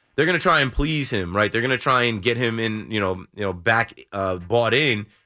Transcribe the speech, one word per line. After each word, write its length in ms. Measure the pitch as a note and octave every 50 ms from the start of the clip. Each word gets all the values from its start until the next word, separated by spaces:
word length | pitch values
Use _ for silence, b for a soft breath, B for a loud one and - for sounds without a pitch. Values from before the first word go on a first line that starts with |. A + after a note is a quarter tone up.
| _ _ _
they're 120 | - D3+
gonna 120 | E3+ F3+ E3
try 220 | - F#3 E3 D3+
and 120 | C#3 C3 -
please 380 | - C#3+ D#3+ D#3 D3 C3+ -
him, 260 | A#2+ G2+ F2+ E2+ F2+
right? 140 | G2+ G#2+ G#2 -
They're 80 | A2+ A#2
gonna 140 | C3 C3
try 280 | A#2 - C#3+ C3 B2 A#2+
and 180 | A#2+ A2+ G2+ F2+
get 140 | A#2+ A#2
him 220 | A#2+ B2+ A#2 A2+ A2+
in, 320 | A2+ A2 G#2+ A2 F2 C2
you 100 | A2 G#2+
know, 260 | G2+ F#2 F#2 F#2 - - _
you 80 | G2 G#2
know, 100 | F#2+ F2+
back, 460 | F2 E2+ A2+ A2+ A2+ A2+ - - - - _ -
uh, 240 | G2+ G2 F#2+ F#2
bought 360 | F2+ F2 F2 A2 A#2+ A#2+ - A#2
in 320 | C3+ D#3 C#3 A2+ G#2 G#2 b b b b